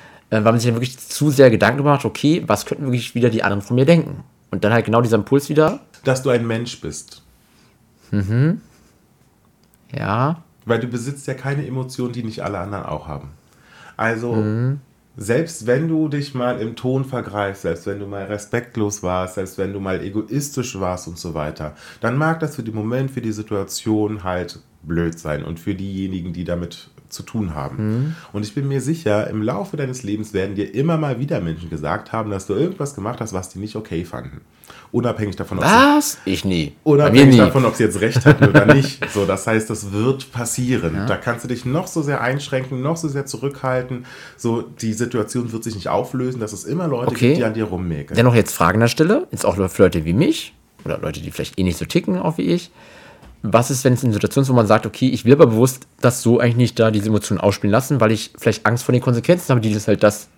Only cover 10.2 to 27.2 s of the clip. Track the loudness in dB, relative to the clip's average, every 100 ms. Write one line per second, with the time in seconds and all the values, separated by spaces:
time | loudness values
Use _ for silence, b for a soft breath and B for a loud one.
10.2 | 0 -4 -12 _ -2 -2 -2 -6 -8 -10
11.2 | -10 -8 -6 -6 -6 -8 -8 -6 -6 -6
12.2 | -8 -8 -8 -6 -6 -8 -8 -10 -10 -12
13.2 | -14 -20 _ b b b b b -2 -2
14.2 | -2 -2 -2 -2 -2 -4 -10 _ _ -10
15.2 | -2 -2 -2 -6 -2 0 0 -2 -2 -4
16.2 | -6 -4 -4 -4 -6 -6 -4 -2 -4 -6
17.2 | -6 -4 -4 -4 -6 -6 -6 -8 -8 -10
18.2 | -8 -8 -6 -6 -6 -4 -4 -4 -4 -4
19.2 | -4 -6 -8 -6 -6 -6 -6 -4 -4 -6
20.2 | -6 -6 -6 -8 -8 -6 -6 -6 -10 -12
21.2 | -8 -6 -6 -8 -12 -12 B B -4 0
22.2 | 0 -2 -6 -8 -8 -6 -4 -4 -4 -6
23.2 | -6 -6 -6 -6 -6 -6 -2 0 0 -4
24.2 | -4 -4 -6 -12 _ _ -4 -2 -2 -4
25.2 | -6 -6 -6 -8 -6 -6 -6 -6 -6 -6
26.2 | -8 -8 -6 -6 -6 -12 -20 -20 -20 -18